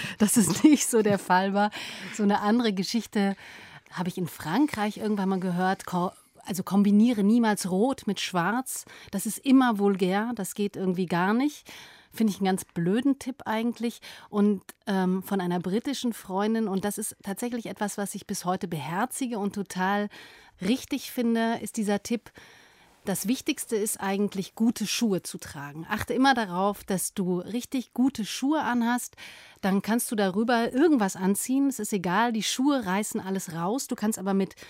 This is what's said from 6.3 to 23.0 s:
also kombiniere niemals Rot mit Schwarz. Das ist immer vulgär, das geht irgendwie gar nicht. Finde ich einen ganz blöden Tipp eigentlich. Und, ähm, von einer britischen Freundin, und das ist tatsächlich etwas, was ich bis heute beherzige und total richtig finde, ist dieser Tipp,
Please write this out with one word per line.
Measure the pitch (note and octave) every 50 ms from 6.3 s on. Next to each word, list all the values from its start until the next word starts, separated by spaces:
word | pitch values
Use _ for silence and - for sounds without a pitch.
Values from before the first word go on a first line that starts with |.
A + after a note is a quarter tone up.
| _ - - -
also | G3 E3 F3+
kombiniere | - F3+ G3+ G3+ G#3 G3+ G#3 A3 B3 B3 G#3 G3
niemals | G3+ A3+ A#3+ A3+ G#3+ G#3 - - F3+
Rot | F#3 F#3 A3+ C4+ C4 - -
mit | A3 F#3+ -
Schwarz. | - - F#3 F3+ E3 F#3 A3 B3+ C4 - - - - - - - - -
Das | - G3 -
ist | A3+ - -
immer | - C#4 B3+ C4+ B3+ B3 A3 G3
vulgär, | G3+ G3+ G3 F3+ G3 F3+ F#3+ G3+ A3 A#3+ B3
das | - F#3+ - -
geht | - G#3 G3+ -
irgendwie | - F#3+ F#3 F3+ F3+ F#3
gar | D#3+ F#3 E3+ F3+ G3 G#3+
nicht. | A#3+ C#4 D4 - - - - - - - - - - - _ -
Finde | - A3 G#3+
ich | F3+ -
einen | G3+
ganz | F#3+ F#3+ F#3 -
blöden | - _ F3 E3+ F3 G3 A#3+ B3+ C#4 C4 -
Tipp | - B3+ B3+ - -
eigentlich. | - A3 A3 A3+ A#3+ A3+ - A3 A#3+ - - - - - - - -
Und, | - G#3 G3+ G#3 G#3 F#3+ - - - _ _
ähm, | - G3 F#3+ F#3 F#3 F#3 F#3+ F#3
von | - G3+ G3
einer | F3+ F3 F3 F3+
britischen | E3 F#3 F#3 A#3 - C#4+ C4 - - A#3+ A3
Freundin, | - - - F#3 F#3+ G#3 G#3+ A3+ A3+ A3+ G3
und | F#3+ G3 G#3
das | G3+ G3+ -
ist | A3 - - - -
tatsächlich | G3+ G3 - B3 B3 A#3+ A#3 A3
etwas, | - G3 - G#3 G3+ - -
was | G3+ G3 -
ich | G3 -
bis | - G3+ - -
heute | F3 F#3 F#3 - F3
beherzige | E3+ D#3 C3+ D3 E3+ F#3+ A3+ B3 - - C4+ A#3 A#3+ G3+
und | G3+ G3+ -
total | G#3 F#3+ - - F#3 F#3 F#3+ G3+ G#3 G#3 G#3 - - - - - - - - _ _
richtig | F3+ G3+ B3+ C4 - - D4 B3 - -
finde, | - B3+ A#3+ A#3 A#3 A3+ A3+ A3+ A#3 -
ist | - - -
dieser | A3+ G#3 G3+ G3+ G3+ -
Tipp, | - A#3 A#3 - - _ - - - - - - _ _ _ _ _ _ _